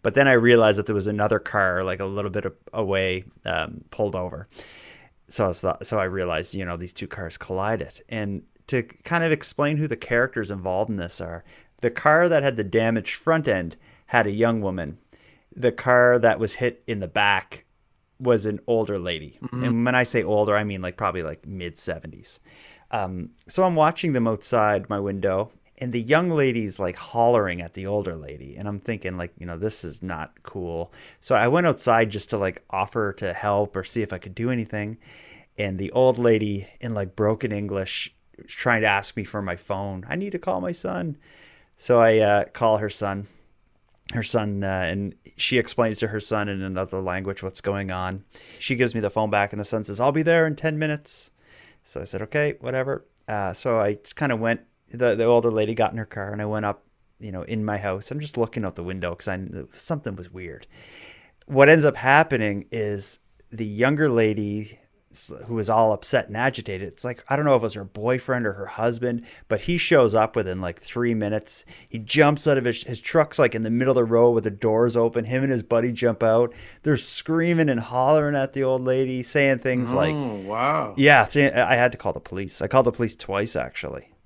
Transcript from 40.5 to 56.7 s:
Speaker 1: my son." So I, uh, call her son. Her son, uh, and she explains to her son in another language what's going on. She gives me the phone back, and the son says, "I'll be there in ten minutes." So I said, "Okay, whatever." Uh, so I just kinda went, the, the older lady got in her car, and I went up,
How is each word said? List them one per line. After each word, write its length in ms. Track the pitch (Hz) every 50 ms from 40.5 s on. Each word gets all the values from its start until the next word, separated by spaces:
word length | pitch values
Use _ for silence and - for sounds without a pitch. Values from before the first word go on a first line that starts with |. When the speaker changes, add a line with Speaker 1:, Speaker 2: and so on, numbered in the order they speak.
| 190 185
Speaker 1:
my 100 | 180 180
son." 460 | 175 - - 185 185 175 175 160 143 _ _ - - - - - - _ _ _ _
So 220 | _ - - 123 117
I, 200 | 117 113 110 110
uh, 260 | 107 101 104 101 - - -
call 240 | - 117 113 110
her 120 | 104 107 104
son. 380 | - - 104 98 98 98 101 - _ - _ _ _ _ _ _ _ _ _ _ _ _ _ - -
Her 100 | 120 104
son, 400 | - - 117 104 104 101 98 98
uh, 40 |
and 480 | 95 95 92 92 80 90 98 101 95 - _ _ - -
she 200 | - - - 131
explains 400 | 123 110 - - - 117 113 107 -
to 80 | 117 107
her 100 | 107 107
son 300 | - - 113 107 104 104
in 120 | 98 95
another 380 | 95 95 92 92 95 - 95 95
language 420 | 95 92 90 95 95 98 98 -
what's 200 | - 95 - -
going 300 | - 101 98 98 98 95
on. 340 | 92 92 92 92 95 95 - _ _ - - - - -
She 160 | - - 135
gives 180 | 117 123 117 113
me 60 | 113
the 100 | 104 98
phone 200 | - 110 110 104
back, 240 | 104 101 101 101 -
and 60 | 104
the 40 | 104
son 200 | - - 110 104
says, 160 | - 104 101
"I'll 100 | 120 139
be 100 | 139 160 151
there 220 | 165 170 165 160
in 100 | 160 147
ten 200 | 147 - 160 156
minutes." 540 | 151 156 151 151 147 _ - - - - - _ _ _ _ - - - _ _ _ _
So 160 | - - 67
I 20 | 82
said, 180 | 104 - 95 107
"Okay, 320 | - - 147 147 147 - -
whatever." 460 | 123 127 127 131 131 139 139 - _ _ _ _ _
Uh, 260 | - 107 104 98 95 -
so 260 | - - 131 117 113
I 140 | 101 104 104
just 240 | 101 _ - -
kinda 180 | - 156 135 120
went, 260 | 110 113 113 117 - _ _ _ _ _ _ -
the, 220 | 120 123 120 101
the 80 | 110 113
older 260 | 117 120 117 117 120
lady 240 | 110 110 107 104 117
got 180 | 117 110 - -
in 40 |
her 80 | 113 107
car, 280 | _ - 107 98 101 104
and 80 | 104
I 40 | 104
went 200 | 104 107 107 107
up, 180 | 104